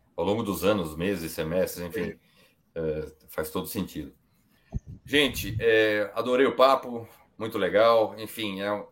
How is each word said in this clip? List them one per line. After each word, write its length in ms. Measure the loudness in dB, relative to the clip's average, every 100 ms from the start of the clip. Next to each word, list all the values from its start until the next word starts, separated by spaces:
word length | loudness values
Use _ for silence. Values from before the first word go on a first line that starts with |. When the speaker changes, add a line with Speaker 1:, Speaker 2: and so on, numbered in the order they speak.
| _ -4
Speaker 1:
Ao 100 | 0
longo 160 | 0
dos 220 | 0 0
anos, 320 | 2 2 0 -2
meses, 360 | -2 -2 -4
semestres, 540 | -6 -2 0 -2 -4 -8
enfim, 320 | -6 -6 -8 _ _ _ _ _
Speaker 2:
É. 60 | -6
Speaker 1:
é, 320 | -4 -4 -8 -14 -14
faz 220 | -8 -6
todo 160 | -6 -6
sentido. 440 | -6 -8 -8 -12 -16 _ _ _ _ _ -10 -10 -18 -2
Gente, 500 | 2 2 0 -6 -2
é, 520 | 4 4 4 2 -2 -4
adorei 320 | 0 2 4
o 80 | 6
papo, 520 | 4 4 0 -12 -12 -20 _ -10
muito 220 | -6 -2
legal. 560 | 2 4 6 6 4 -2
Enfim, 440 | -12 -8 -6 -4
é, 260 | -4 -4 -6